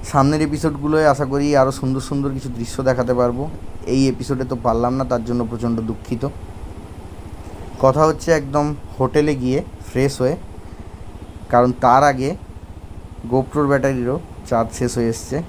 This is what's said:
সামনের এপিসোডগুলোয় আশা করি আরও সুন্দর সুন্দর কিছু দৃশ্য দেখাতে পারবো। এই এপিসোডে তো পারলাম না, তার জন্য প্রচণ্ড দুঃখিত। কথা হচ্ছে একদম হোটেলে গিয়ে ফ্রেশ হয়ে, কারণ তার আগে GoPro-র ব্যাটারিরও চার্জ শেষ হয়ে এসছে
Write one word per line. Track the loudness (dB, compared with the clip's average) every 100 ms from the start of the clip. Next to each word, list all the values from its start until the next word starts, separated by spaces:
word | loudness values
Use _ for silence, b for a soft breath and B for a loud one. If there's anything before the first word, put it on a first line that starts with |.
সামনের | 2 4 4 4
এপিসোডগুলোয় | 0 0 0 0 2 4 6
আশা | 4
করি | 2 0 4 6
আরও | 4
সুন্দর | 2 0 0
সুন্দর | 0 -2 -2
কিছু | -4 -6
দৃশ্য | -6 -6 0
দেখাতে | 0 2 2
পারবো। | 4 2 2 -6 -6 -10 -8 0
এই | 4 4
এপিসোডে | 2 -2 -2
তো | -2 0
পারলাম | 2 2 2
না, | 0
তার | 0 0
জন্য | 0 -2
প্রচণ্ড | -2 -2 -2 -2
দুঃখিত। | -2 -6 -6 -4 -4 -6 -14 -12 -12 -12 -14 -14 -14 -14 -14 -14 -14 -14 -14 2
কথা | 4 6 4
হচ্ছে | 2 2
একদম | 2 2 0 0 -2 -10 -2
হোটেলে | 2 2 2
গিয়ে | 0 0 -2 -4 -12 -6
ফ্রেশ | 0 0 2
হয়ে, | -2 -2 -8 -14 -16 -14 -16 -14 -16 -16 -16 -16 2
কারণ | 4 4 4
তার | 6 6
আগে | 6 2 -2 -4 -10 -16 -16 -16 -16 -16 -16 -14 -2
GoPro-র | 0 0 0 2
ব্যাটারিরও | 4 2 0 -2 -2 -6 -16 -2
চার্জ | 0 0
শেষ | -2 -2 0
হয়ে | 0
এসছে | -2 -4 -6